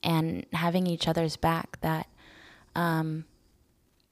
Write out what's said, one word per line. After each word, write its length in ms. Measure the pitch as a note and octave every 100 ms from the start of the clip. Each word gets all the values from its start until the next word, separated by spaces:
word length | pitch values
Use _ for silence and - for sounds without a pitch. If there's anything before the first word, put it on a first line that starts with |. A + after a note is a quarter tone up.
and 420 | E3 D#3+ D#3+ F2+ -
having 340 | D#3+ E3+ F#3 F3+
each 200 | E3 E3
other's 300 | E3 D#3+ -
back 400 | E3 E3 - -
that, 260 | D#3+ D#3+ - - - - - - - E3+
um, 500 | E3+ D#3+ D#3+ D#3+ - _ _ _ _ _ _ _ _